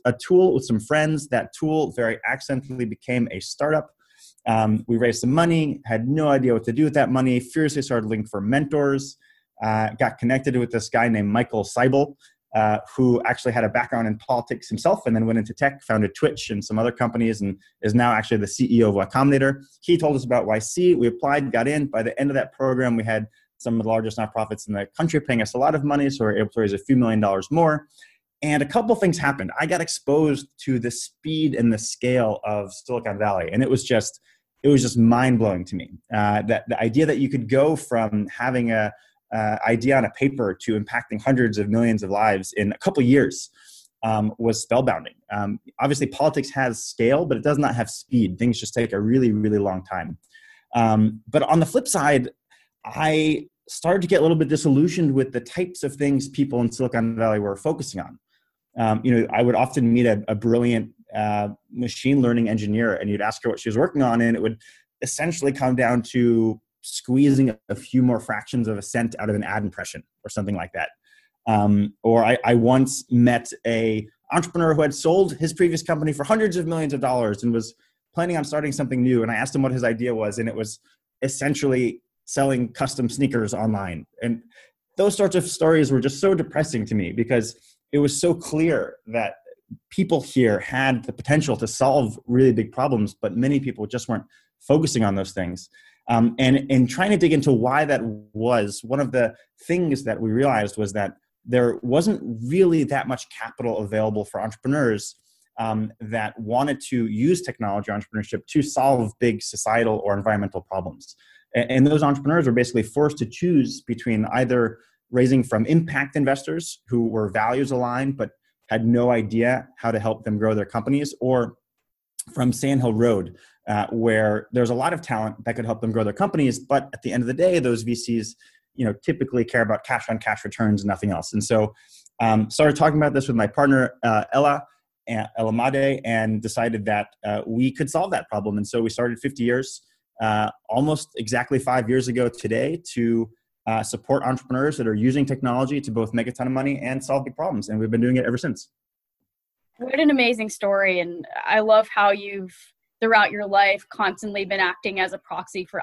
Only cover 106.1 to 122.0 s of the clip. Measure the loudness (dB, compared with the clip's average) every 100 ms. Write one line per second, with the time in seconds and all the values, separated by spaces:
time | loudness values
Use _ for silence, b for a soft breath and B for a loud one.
106.1 | -4 -4 -8 -4 -2 0 -4 -4 -4 -2
107.1 | 0 2 0 -2 -6 -4 -4 -4 -6 -6
108.1 | -8 -6 -8 -4 -2 0 2 2 2 0
109.1 | 0 0 0 -4 -4 0 2 2 0 0
110.1 | 0 0 0 -2 -6 -8 -6 -6 -10 -20
111.1 | -20 b b b -4 0 4 4 4 2
112.1 | 0 0 2 2 2 2 0 -2 0 0
113.1 | 0 -8 -4 2 2 2 -2 -8 -6 -2
114.1 | -2 0 0 2 2 0 -2 b b _
115.1 | 2 4 4 2 0 2 2 2 -2 -4
116.1 | 0 0 0 -2 -8 -8 -12 -4 0 0
117.1 | 0 -2 0 0 0 0 -2 -2 -2 -4
118.1 | -4 -6 _ _ _ -4 -2 2 4 4
119.1 | 2 0 0 0 0 -4 -8 -4 -2 -2
120.1 | -4 -4 -2 0 0 -2 -4 -2 -2 -2
121.1 | -4 0 0 0 -6 _ _ _ _